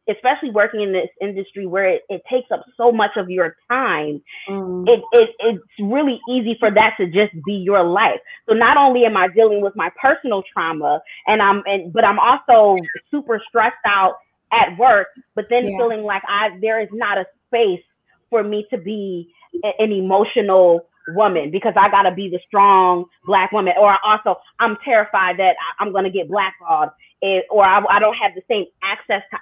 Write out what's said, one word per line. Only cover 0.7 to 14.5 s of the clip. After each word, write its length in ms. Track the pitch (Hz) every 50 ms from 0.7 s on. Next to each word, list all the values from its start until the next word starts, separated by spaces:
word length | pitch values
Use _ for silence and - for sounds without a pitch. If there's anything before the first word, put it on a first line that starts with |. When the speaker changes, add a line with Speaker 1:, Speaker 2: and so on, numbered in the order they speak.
| - 214
Speaker 1:
in 100 | 208 196
this 180 | 190 185 190 190 - _
industry 460 | 196 208 196 196 190 - _ 196 196
where 200 | 180 170 196 196
it, 140 | 185 170 - - -
it 140 | 196 175 -
takes 220 | - 247 254 247 _
up 160 | 214 - - _ _
so 160 | - 233 247
much 200 | 233 220 208 208 -
of 140 | 214 185 180
your 260 | 180 180 170 165 165 _ _ -
time, 500 | 240 262 262 214 170 151 151 151 147 143 - - - - -
Speaker 2:
Mm. 420 | 196 196 196 190 185 180 180 180 214
Speaker 1:
it, 140 | 240 202 - -
it, 180 | 233 240 220 220 - -
it's 240 | 202 233 220 180 - _ _ -
really 400 | 202 196 240 285 302 277 240 - -
easy 280 | 226 254 254 214 226 226 -
for 120 | 233 214
that 240 | 202 214 220 220 220
to 80 | - 190
just 260 | 175 156 196 214 202 - 160 143
be 80 | 190 208
your 300 | 196 180 190 202 190 175
life. 360 | 170 175 202 220 165 110 - - - - - _
So 80 | - 220
not 200 | 226 233 240 269
only 300 | 285 277 269 247 247 233
am 100 | 220 214
I 120 | 190 185
dealing 340 | 185 170 220 226 214 208 202
with 140 | 202 196 202
my 160 | 208 165 185 - -
personal 400 | - 262 311 - - 254 208 190 - -
trauma, 480 | _ 202 165 165 165 151 147 143 147 156 - - - - _
and 160 | - 214 220 202
I'm, 180 | 202 202 202 196
and, 260 | 196 202 196 170 175 156
but 100 | 226 226
I'm 140 | 202 208
also 580 | 214 196 240 277 277 - - 240 220 208 202 190 185 165 - - - - _
super 280 | 294 294 285 233 226 208 -
stressed 280 | - - 233 214 208 214 - -
out 300 | 208 202 196 190 175 - - _ _ _ _ _ _